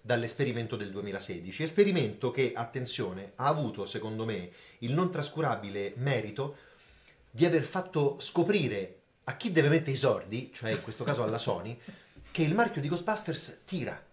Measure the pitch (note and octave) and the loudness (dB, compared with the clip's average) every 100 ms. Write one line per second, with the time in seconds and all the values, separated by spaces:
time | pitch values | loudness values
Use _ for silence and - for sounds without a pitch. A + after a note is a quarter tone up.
0 | A2 A#2+ A#2 - C3 A#2 A2+ A2 G2+ G2 | 2 0 0 -2 0 0 -4 -6 -6 -6
1 | G2+ F#2+ - F2 F2 - D#3 G3+ G3+ F3 | -6 -6 -6 -8 -8 -4 -2 6 6 6
2 | A#2 - B2+ B2+ B2 - A#2+ C3 B2 - | 0 0 -4 0 0 0 -6 -4 -4 -4
3 | G#2 F#2 G2 - C#3+ D#3 A#2 G#2+ F#2+ A2+ | -4 -4 -12 -2 0 2 0 -4 -6 -6
4 | A2 A2 A2+ G2+ F2 - - - A#2+ D3 | -6 -4 -2 -4 -6 -14 -20 -8 0 2
5 | F3 E3 D3 D#3 D3 A2 G2+ G2+ G2+ A#2+ | 2 0 -4 -2 0 0 -4 -4 -4 -2
6 | C3+ B2 G#2 G#2+ C#3+ - - - - - | 0 0 0 -4 -6 -6 -20 -20 -20 -20
7 | - _ _ A2+ E3+ E3 - F#3 F#3 D#3 | -20 _ _ 2 4 4 2 -4 -2 2
8 | C#3+ - - E3+ E3+ G#3 C3 G2+ F#2+ - | 2 2 -2 2 4 4 2 0 -4 -10
9 | _ _ - - A#3 E3 C#3+ D#3+ D#3+ C3 | _ _ -10 -6 2 4 6 4 2 2
10 | C3 G2 F#2 A2+ - - A2+ C3+ - - | 2 2 -2 -6 -8 -8 -4 -4 -4 -6
11 | D#3 B2+ G#2+ A2+ - F2+ G2 A#2+ - - | -2 0 0 0 -2 -2 -4 -10 -14 -20
12 | - - - - D#3 F#3+ A#3 - C#3 E3+ | -20 -20 -10 0 2 4 4 2 0 0
13 | - G#3 - D#3+ - - - F#3 A2+ - | 0 -2 -2 -4 -6 -10 -8 -4 -4 -6
14 | - | -14